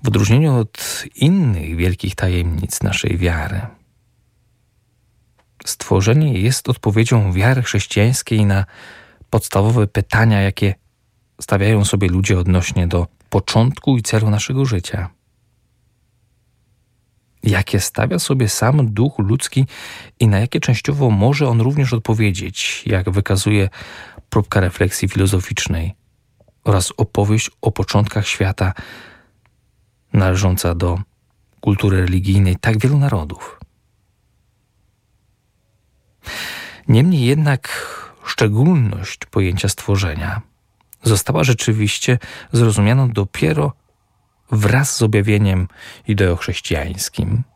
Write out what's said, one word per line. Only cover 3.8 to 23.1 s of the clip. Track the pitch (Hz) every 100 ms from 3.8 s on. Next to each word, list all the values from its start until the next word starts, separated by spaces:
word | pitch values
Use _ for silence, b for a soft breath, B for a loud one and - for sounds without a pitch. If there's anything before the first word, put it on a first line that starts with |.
| _ _ _ _ _ _ _ _ _ _ _ _ _ _ _ _ _ _ -
stworzenie | - - 98 98 131 156 98
jest | 104 131 -
odpowiedzią | 123 - 104 117 120 98
wiary | 90 113 131
chrześcijańskiej | 120 104 - - 110 131 - 110 104
na | 98 98 B B B B B -
podstawowe | 110 - 98 104 120 104
pytania, | - - 110 113 101
jakie | 98 - 101 98 _ _ _ _ _ _
stawiają | - 101 101 110
sobie | 98 98 95
ludzie | 90 95 95
odnośnie | 90 92 85 - 87
do | 87 85 _ _
początku | 101 - 113 120 - - 127
i |
celu | 110 110 107
naszego | 104 - 131
życia. | 135 101 - - 87 _ _ _ _ _ _ _ _ _ _ _ _ _ _ _ _ _ _ _ _ _ _ _
Jakie | - 98 98 101
stawia | - - 107 180
sobie | - 135 113
sam | - 110 147 117
duch | 104 135 -
ludzki | 98 120 - - 135 B B B B _
i | 110
na | 98
jakie | 113 -
częściowo | - 117 - 143 131
może | 104 113 143 143
on | 117
również | 117 143 131
odpowiedzieć, | 117 - 110 107 92 - - - - -
jak | 98 92